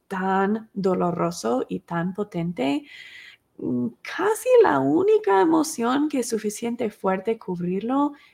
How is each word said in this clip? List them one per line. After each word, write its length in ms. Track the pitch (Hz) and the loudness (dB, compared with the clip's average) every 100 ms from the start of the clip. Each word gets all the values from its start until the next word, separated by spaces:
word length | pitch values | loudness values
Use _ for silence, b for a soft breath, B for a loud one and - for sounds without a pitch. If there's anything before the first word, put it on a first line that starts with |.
| _ | _
tan 600 | 190 190 190 196 220 - | -4 0 2 0 -2 -6
doloroso 920 | - 185 185 175 170 170 175 226 254 - | -4 0 2 0 0 -2 -2 -2 -2 -2
y 120 | 185 | -8
tan 340 | - 170 175 | -6 -4 -4
potente? 720 | 185 208 175 170 175 262 294 294 B B B B B _ - | -4 -6 -4 -6 -2 -2 -2 -6 B B B B B _ -10
Mm, 300 | - 247 240 - | -4 -2 -4 -6
casi 480 | - - 392 440 508 494 | -12 -4 -2 -2 4 6
la 180 | 392 285 | 6 4
única 640 | 269 320 403 440 415 392 | 2 4 4 4 4 4
emoción 640 | 349 320 294 - 233 269 302 | 4 4 0 -2 0 0 0
que 120 | 277 | -2
es 100 | 226 | -2
suficiente 600 | 214 214 208 233 240 220 | -2 -4 -4 -6 -4 -6
fuerte 480 | - 196 190 208 226 | -2 -2 -2 -2 -4
cubrirlo 760 | - 175 175 190 226 277 285 285 B | -6 -6 -4 -4 -2 0 0 -4 B